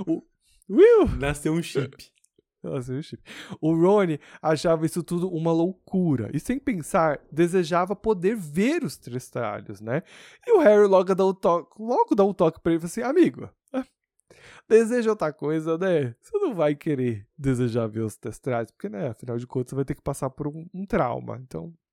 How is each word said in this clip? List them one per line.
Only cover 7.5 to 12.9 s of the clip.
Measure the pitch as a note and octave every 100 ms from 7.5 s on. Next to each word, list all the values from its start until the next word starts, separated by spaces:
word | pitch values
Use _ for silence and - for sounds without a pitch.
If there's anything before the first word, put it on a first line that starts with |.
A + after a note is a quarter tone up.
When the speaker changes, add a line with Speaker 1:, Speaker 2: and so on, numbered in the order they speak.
| F#3 D#3+ E3+ F#3 G3+
Speaker 1:
poder | A3 G3+ F3+ A3+
ver | D#3 D3 A#3 E4+
os | A3 -
testralhos, | - B2 - B2+ A2+ G#2+ G#2 G2+
né? | G#2+ C#3 - - - - -
E |
o | A4
Harry | C4+ G#3 G#3
logo | F#3 F#3
dá | F#3
o | F#3+
toque, | F#3+ G3 E3+ C#3+ -
logo | A3 C4+ A4+
dá | A#3
um | G3
toque | F#3+ E3 -
pra | F3
ele | E3
e |
fala | E3+